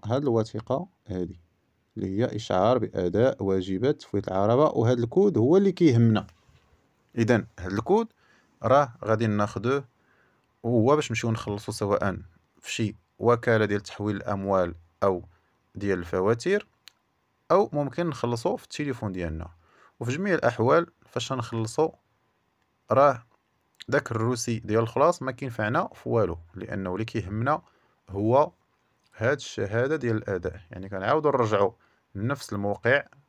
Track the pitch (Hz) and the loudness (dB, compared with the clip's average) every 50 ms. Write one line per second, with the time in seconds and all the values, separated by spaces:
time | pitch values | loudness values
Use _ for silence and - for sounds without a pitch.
0 | - 104 123 139 147 135 117 113 110 - - 110 - - 127 139 180 - _ _ | -2 -2 -2 0 0 2 2 0 0 -2 -6 -8 -6 -4 -4 -4 -4 -8 _ _
1 | _ - 92 90 90 85 92 - _ _ _ _ _ _ _ _ _ _ _ 110 | _ -8 -6 -6 -6 -6 -8 -14 _ _ _ _ _ _ _ _ _ _ _ -8
2 | 98 95 95 104 123 - - 113 - - 95 90 98 113 127 123 107 - - 98 | -6 -4 -2 -2 -2 -2 -4 -6 -4 0 2 2 4 4 4 2 0 -2 -2 -2
3 | 90 90 92 101 120 131 - - 98 95 95 95 90 98 95 92 117 139 151 - | -2 0 2 2 2 2 2 0 -2 0 0 0 -2 -2 -4 -2 0 -2 -2 -2
4 | - - - 101 98 - 92 95 101 107 117 131 156 151 - - 117 120 127 120 | -6 -6 -6 -4 -4 -2 0 0 2 2 4 4 2 2 2 2 2 2 2 2
5 | 117 117 - 185 202 202 160 107 113 135 175 196 202 196 185 - 175 147 117 117 | 0 0 0 2 2 2 2 2 4 4 4 4 4 2 2 4 4 4 6 6
6 | 117 113 107 98 - - _ _ _ _ _ _ _ _ _ _ _ _ _ _ | 6 6 4 2 0 -6 _ _ _ _ _ _ _ _ _ _ _ _ _ _
7 | _ _ - 113 117 113 120 107 - - _ - 95 92 98 113 117 - 190 226 | _ _ -4 -2 2 2 2 2 0 -4 _ -12 -8 -6 -4 -4 0 2 2 2
8 | 226 - _ _ _ _ _ _ _ _ _ _ - 110 131 143 143 120 - - | 0 -2 _ _ _ _ _ _ _ _ _ _ 2 4 4 4 4 2 -4 -6
9 | - 107 110 107 117 110 104 104 104 104 - 98 101 120 135 143 139 - _ _ | -2 0 0 2 2 0 0 0 -2 -2 -4 -4 -4 -2 -2 -2 -4 -10 _ _
10 | _ _ _ _ _ _ _ _ _ _ _ _ - 117 123 117 107 131 147 151 | _ _ _ _ _ _ _ _ _ _ _ _ -4 0 2 4 4 4 4 2
11 | 143 - 113 110 - 117 113 110 - 104 101 104 - - 101 - 107 101 101 - | 2 -2 -4 -4 -2 -2 -2 -2 -4 -6 -8 -6 -6 -8 -6 -4 -2 0 0 0
12 | - 98 90 82 - - _ _ _ _ _ _ - - - - 117 101 - - | 0 -2 -4 -4 -10 -16 _ _ _ _ _ _ -14 -10 -4 -4 -4 -4 -4 -8
13 | _ _ _ - 101 117 120 117 - 123 113 110 110 101 104 101 98 - - - | _ _ _ 0 2 2 2 4 2 2 2 4 2 2 0 -2 -4 -8 -10 -6
14 | 101 104 101 98 - - 101 98 98 98 98 95 90 85 85 85 - _ _ _ | -4 -4 -4 -4 -6 -6 -6 -4 -2 0 2 2 2 0 -4 -8 -16 _ _ _
15 | 101 98 92 87 82 - _ _ _ _ _ _ _ _ - 95 101 98 95 90 | 0 0 0 -2 -4 -12 _ _ _ _ _ _ _ _ -12 -6 -4 -2 -2 -2
16 | 87 87 92 92 92 104 120 117 - 170 196 208 - _ _ _ _ - - _ | -2 -2 -2 0 2 2 0 0 0 -2 -2 -2 -4 _ _ _ _ -20 -20 _
17 | _ _ _ _ _ _ _ _ _ - 165 196 220 220 147 147 143 135 - - | _ _ _ _ _ _ _ _ _ 2 2 2 2 2 0 -2 -4 -2 -4 -4
18 | 175 165 127 - - 120 120 117 - 185 233 247 - - - - 147 143 120 - | -4 -4 -4 -4 -2 -2 -2 -2 -2 -2 -2 -4 -6 -10 -10 -6 -6 -6 -6 -4
19 | 110 101 92 90 85 82 80 80 80 82 - _ _ _ _ _ _ _ _ - | -6 -6 -4 -4 -4 -4 -6 -8 -10 -12 -16 _ _ _ _ _ _ _ _ -8
20 | 120 120 131 160 196 208 175 - - 123 - - 110 127 151 170 170 - _ _ | -6 -4 -4 -2 0 0 0 2 2 0 2 2 2 4 4 4 2 0 _ _
21 | _ _ - 127 - - 135 127 117 - 117 113 110 110 - - 156 160 - _ | _ _ -10 -8 -6 -6 -6 -6 -6 -4 -4 -4 -4 -2 0 0 0 0 -2 _
22 | _ _ _ _ _ _ _ _ _ _ _ _ _ _ _ _ _ - 113 131 | _ _ _ _ _ _ _ _ _ _ _ _ _ _ _ _ _ 2 4 6
23 | 143 147 131 117 - _ _ _ _ _ _ _ _ _ _ - - - - 147 | 6 6 4 0 -6 _ _ _ _ _ _ _ _ _ _ -18 -4 -2 -2 0
24 | - - 117 107 113 123 127 117 - 123 117 107 - 101 107 113 117 110 - 131 | 0 -2 -2 -2 0 -2 -2 -2 -4 -4 -6 -6 -2 0 2 2 2 2 2 2
25 | 143 170 170 - 131 131 127 - 139 127 117 - 107 107 127 165 208 - - - | 2 2 2 0 -4 -10 -8 -8 -10 -8 -4 -4 -2 0 0 -2 -2 -4 -8 -12
26 | - 123 120 113 101 85 85 85 82 - - 92 98 - - 101 95 90 92 101 | -6 -2 0 0 0 0 -2 -6 -12 -16 -16 -14 -12 -8 -8 -6 -6 -4 -4 -6
27 | 110 113 - 113 87 92 107 110 120 139 156 - - _ _ _ _ _ _ _ | -6 -6 -6 -6 -6 -6 -6 -4 -2 -2 -2 -4 -6 _ _ _ _ _ _ _
28 | _ - 95 98 107 110 123 139 156 - - _ _ _ _ _ _ _ _ _ | _ -10 -6 -2 0 4 4 4 4 2 -2 _ _ _ _ _ _ _ _ _
29 | _ _ _ - 110 127 147 139 - - - 107 101 98 107 117 127 139 160 151 | _ _ _ -2 0 0 0 -2 -4 -8 -6 -6 -4 -2 -2 -2 0 0 -2 -2
30 | 123 117 110 110 - - 98 90 87 87 82 85 - - - 90 95 95 101 95 | -2 -2 -2 -2 -2 -4 -6 -4 -4 -6 -8 -10 -14 -16 -14 -14 -12 -10 -8 -4
31 | 95 110 143 156 147 147 135 127 117 107 110 98 101 92 - _ _ _ _ _ | 0 0 2 2 2 2 2 2 2 2 4 4 4 2 2 _ _ _ _ _
32 | _ _ - 98 104 123 143 139 - - - 101 101 101 101 - - 117 135 139 | _ _ -8 -6 -4 -4 -4 -6 -8 -8 -6 -4 -4 -4 -4 -2 0 2 2 2
33 | - _ _ _ _ | 0 _ _ _ _